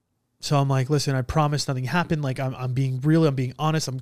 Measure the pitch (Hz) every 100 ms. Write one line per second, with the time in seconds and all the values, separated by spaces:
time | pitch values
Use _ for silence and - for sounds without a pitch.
0 | _ _ _ _ - 143 139 131 131 147
1 | 143 131 123 160 147 147 - 131 127 175
2 | 170 160 139 127 131 127 127 127 135 127
3 | 147 165 156 135 127 - 156 156 143 127